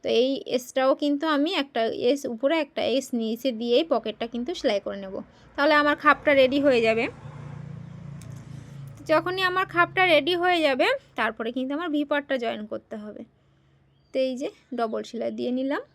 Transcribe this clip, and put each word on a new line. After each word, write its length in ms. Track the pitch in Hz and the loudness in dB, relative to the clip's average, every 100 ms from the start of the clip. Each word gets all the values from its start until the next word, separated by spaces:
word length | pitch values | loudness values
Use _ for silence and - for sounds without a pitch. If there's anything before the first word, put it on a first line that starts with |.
তো 20 | - 226 | 2 2
এই 100 | 254 269 - 254 | 2 0 -2 -4
এসটাও 360 | 247 269 262 294 | -2 0 2 2
কিন্তু 220 | 294 285 320 294 | 0 0 0 2
আমি 140 | 302 370 | 2 0
একটা 200 | 277 240 226 - 247 | -2 -2 -2 0 0
এস 100 | 285 269 | 0 -2
উপরে 200 | 226 277 320 | -2 0 0
একটা 180 | 285 - 214 | -2 -2 0
এস 120 | 254 262 240 | 0 -2 -4
নিচে 280 | 220 240 269 220 | -2 -2 -4 -4
দিয়েই 240 | 233 247 330 | 2 2 4
পকেটটা 340 | 233 220 214 240 | -2 -2 -8 -8
কিন্তু 160 | 233 247 359 | -6 -6 -2
সেলাই 200 | 269 202 208 | 0 0 -2
করে 120 | 196 | -8
নেব, 100 | 190 202 220 - - - | -8 -10 -12 -20 -12 0
তাহলে 180 | 294 294 | 4 6
আমার 140 | 294 294 | 4 4
খাপটা 300 | 302 277 302 277 | 4 4 4 6
রেডি 180 | 262 285 277 | 6 6 4
হয়ে 140 | 247 226 | 4 4
যাবে। 180 | 226 240 - - - - - - - - - - - - - - - - - - - 294 | 2 -2 -6 -16 -14 -14 -14 -14 -14 -16 -16 -16 -14 -14 -16 -16 -16 -16 -16 -16 -14 0
যখনই 320 | 311 339 370 370 | 0 2 -2 0
আমার 160 | 370 381 | 0 0
খাপটা 280 | 339 339 370 370 | 2 2 4 4
রেডি 200 | 311 294 349 | 4 4 0
হয়ে 160 | 359 349 302 | 2 4 2
যাবে, 200 | 262 370 539 _ - | 2 2 0 _ -4
তারপরে 300 | 226 - 226 254 | -4 -2 -6 -4
কিন্তু 140 | 262 | -4
আমার 140 | 285 349 | -4 -2
ভি 80 | 294 294 | -2 0
পার্টটা 260 | 285 285 269 | -2 -2 -4
জয়েন 200 | 226 226 214 | -2 -6 -8
করতে 240 | 220 _ 220 | -10 _ -14
হবে। 260 | 214 - 226 _ _ _ _ _ _ _ _ | -12 -16 -18 _ _ _ _ _ _ _ _
তো 20 | 269 262 | 0 0
এই 60 | 254 | -2
যে 80 | 320 - _ 240 | -6 -8 _ -4
ডবল 220 | 226 220 214 | -2 -4 -6
সেলাই 220 | 226 233 220 | -6 -4 -2
দিয়ে 140 | 240 254 | -2 -2
নিলাম। 240 | 269 320 587 | -2 -4 -6